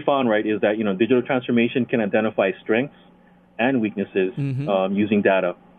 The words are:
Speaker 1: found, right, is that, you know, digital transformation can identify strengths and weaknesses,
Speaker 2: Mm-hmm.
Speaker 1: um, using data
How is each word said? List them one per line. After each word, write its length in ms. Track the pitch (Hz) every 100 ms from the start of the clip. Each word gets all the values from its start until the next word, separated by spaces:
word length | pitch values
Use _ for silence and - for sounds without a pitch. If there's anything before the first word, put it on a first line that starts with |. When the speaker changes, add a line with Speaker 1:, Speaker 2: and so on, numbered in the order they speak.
| -
Speaker 1:
found, 240 | 139 127
right, 160 | 107 104
is 160 | 104
that, 160 | 104 107
you 60 |
know, 100 | 107
digital 280 | 92 113 127
transformation 640 | 120 131 123 120 120 135 117
can 140 | 123
identify 500 | 104 110 110 - 98 -
strengths 340 | - 113 143 - - - - - _ -
and 240 | 123 135
weaknesses, 520 | 107 104 98 98 92 -
Speaker 2:
Mm-hmm. 320 | 139 131 147
Speaker 1:
um, 240 | 98 95
using 280 | 101 104 107
data 340 | 98 95 90 - -